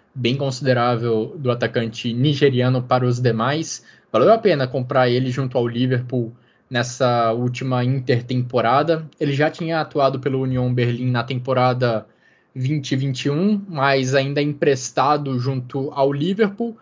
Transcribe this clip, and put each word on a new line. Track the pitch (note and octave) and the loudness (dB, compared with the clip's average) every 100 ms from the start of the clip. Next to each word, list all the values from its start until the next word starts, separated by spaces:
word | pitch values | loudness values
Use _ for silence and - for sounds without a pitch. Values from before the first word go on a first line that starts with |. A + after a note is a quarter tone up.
| _ | _
bem | C3 B2+ B2+ | -4 -2 0
considerável | C#3 C3 C#3 A#2+ A#2+ A#2 A#2 A2 A2+ F3 | -2 -2 2 2 2 0 0 0 -2 -4
do | C3 | -2
atacante | A#2+ A#2 B2 A2+ A2 A#2+ | 0 -2 -2 -4 -4 -4
nigeriano | A#2 C#3+ C3+ C#3+ B2 B2 B2+ | 0 0 4 2 4 2 0
para | B2+ B2 | 2 2
os | B2 A#2+ | 2 2
demais. | B2 A2 A#2+ D3+ D#3+ - - - _ | 2 2 0 -2 -4 -10 -16 -20 _
Valeu | A2 D3 | 4 6
a | A3 | 6
pena | G#3 D3+ B2+ | 4 2 0
comprar | C3+ B2+ C3 B2+ | -4 -2 2 2
ele | B2 C3 | 2 0
junto | B2+ C3 B2+ | -2 -2 -2
ao | A#2+ | -2
Liverpool | A#2+ B2+ B2+ B2 B2+ A#2 - _ _ - | 0 0 0 -2 -4 -4 -8 _ _ -6
nessa | B2 A#2+ - B2+ A#2+ A2+ | -4 -4 0 2 2 2
última | A2+ B2 B2 C3+ B2+ | 0 -2 -4 -2 0
intertemporada. | B2 C3+ B2+ B2+ B2 B2+ B2 B2+ A2 C3 D#3 D#3+ D#3 - | 0 0 0 0 0 -4 -2 0 2 2 2 -2 -4 -4
Ele | D3 | -2
já | C#3 D#3 | 0 0
tinha | D#3+ D#3+ D#3+ | -2 -4 -4
atuado | D3 D3+ C#3 C#3 | -2 0 0 0
pelo | C3 C3 | -2 -2
União | C3 B2+ B2+ | -2 -2 0
Berlim | B2 A#2+ A#2+ B2 | 0 0 0 -2
na | A#2+ | -2
temporada | A#2+ C3 B2+ B2+ B2+ B2 A#2+ A2 - _ _ _ _ | -2 -6 -2 2 2 2 0 0 -4 _ _ _ _
vinte | C3 B2+ D3+ - | -6 -4 -4 -2
e | C3 | -2
vinte | C#3 C3 C#3 | -2 -2 -2
e | |
um, | D3 G3 G#3 G3 | 0 0 0 -2
mas | D#3+ C#3 C#3 C3 | 0 2 2 2
ainda | C#3 C3+ C#3+ | 2 2 0
emprestado | D3 C#3+ D#3 C3 - - C3 D3+ C#3+ B2+ | -2 0 2 2 0 0 2 2 0 -2
junto | B2+ C3+ B2 C#3 C3+ | -2 -4 -6 -6 -4
ao | C#3+ C#3 | 0 0
Liverpool. | C#3+ D#3+ G3 G#3+ G3+ A#3 A3 | 0 -2 0 -2 -2 -8 -8